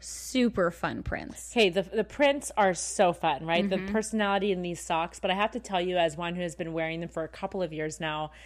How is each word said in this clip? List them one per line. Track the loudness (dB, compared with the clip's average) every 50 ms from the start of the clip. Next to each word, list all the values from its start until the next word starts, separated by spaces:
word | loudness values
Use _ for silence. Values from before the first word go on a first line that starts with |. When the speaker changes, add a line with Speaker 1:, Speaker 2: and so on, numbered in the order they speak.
| -10
Speaker 1:
super | -14 -12 -12 -10 -2 2 4 4 4 4 2 2 2
fun | 0 -2 -4 -4 -4 -4 -4
prints. | -4 -6 -6 -6 -10 -12 -14 -14 -2 2
Speaker 2:
Hey, | 4 4 6
the, | 4 2 0
the | 0 -2 -2 -2
prints | -2 0 4 4 4 4 2 -2 -4 2 4
are | 4 4 4
so | 2 -2 -4 2 4 4 4 4
fun, | 2 0 0 0 0 0
right? | 0 2 2 2 2
The | 0
Speaker 1:
Mm-hmm. | 0 -2 -2 -2
Speaker 2:
personality | -2 -2 0 0 0 2 2 2 2 2 2 0
in | 0
these | -2 -4 -6 -6
socks. | -4 -2 0 0 0 -2 -4 -4
But | 0 0
I | 2
have | 2 2 0 0
to | -4
tell | -6 -2 0 0
you, | 0 2 2
as | 4 4 2 2 -2
one | -4 -4 -4
who | -4 -4
has | -4 -4
been | -6 -6 -4 -2
wearing | -2 -2 -2 -4 -4
them | -6 -6
for | -6 -6 -6
a | -6
couple | -6 -8 -8 -6 -4 -4 -4
of | -4 -2
years | -4 -4 -4 -4 -4
now, | -4 -4 -2 -4 -4 -6 -8 -14 -20